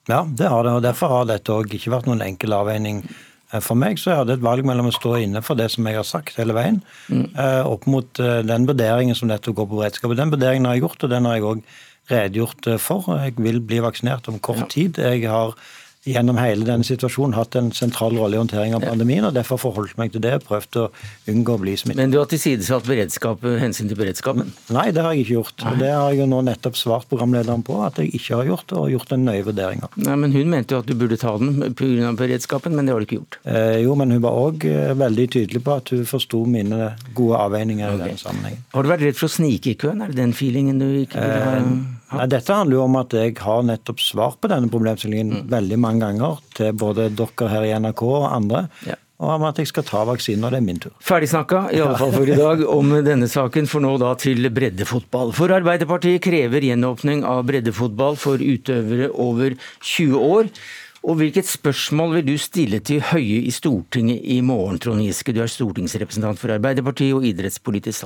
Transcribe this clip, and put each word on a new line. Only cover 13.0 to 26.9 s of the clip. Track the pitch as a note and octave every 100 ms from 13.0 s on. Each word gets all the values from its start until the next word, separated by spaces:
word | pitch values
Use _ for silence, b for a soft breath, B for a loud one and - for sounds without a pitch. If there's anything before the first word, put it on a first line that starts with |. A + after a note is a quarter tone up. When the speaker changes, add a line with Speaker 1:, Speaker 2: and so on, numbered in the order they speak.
| F#3 D#3+
Speaker 1:
Jeg | C#3 A#2+
vil | A2+ A#2
bli | A2+ A2+
vaksinert | A#2 - A#2+ C3 A#2+
om | G#2+
kort | - A#2
Speaker 2:
Ja. |
Speaker 1:
tid. | A#2+ - F#3 D#3
Jeg | B2 B2
har | A2+ A2 A2+ A2+ B B B B C#3
gjennom | A#2+ A#2+ A#2
hele | A#2+ G#2
denne | A2+ A#2+
situasjonen | A#2 B2 B2+ - C#3
hatt | A2 A2+ B2+
en | A#2+
sentral | - A#2+ A#2 A2+ A2+
rolle | G#2+
i | G#2+
håndtering | A2+ G#2 G#2+
av | A2+
Speaker 2:
Ja. | -
Speaker 1:
pandemien, | A2+ A#2 C#3+ G#2
og |
derfor | B2 A#2+ B2
forholdt | B2+ G2+ G2+ -
meg | A2+
til | A2+
det | A2+
og | C#3+
prøvd | - G#2 - A#2+ A2+
å | B G#2+ B -
unngå | A2 A#2 A2+
å |
bli | F#2+ G2
smittet. | - C3+
Speaker 2:
Men | C3+
du | C#3
har |
tilsidesatt | C#3+ D#3 D3 B2 F#2 B2+
beredskap, | A2+ C3 F#2 - A#2 G#2
hensyn | B2 A#2 B2 G#2 G#2
til | G#2
beredskapen? | G2 F2+ C3 A#2+ G2 - -
Speaker 1:
Nei, | A#2 G3+
det | D#3+
har | E3
jeg | D#3 A2+
ikke | A#2
gjort. | A2 -
Speaker 2:
Nei. | A#2
Speaker 1:
Det | B2+ C3+
har | D3 C#3+
jeg | C#3
jo | C3+
nå | C3
nettopp | B2+ A2+ B2+ A#2+
svart | A#2+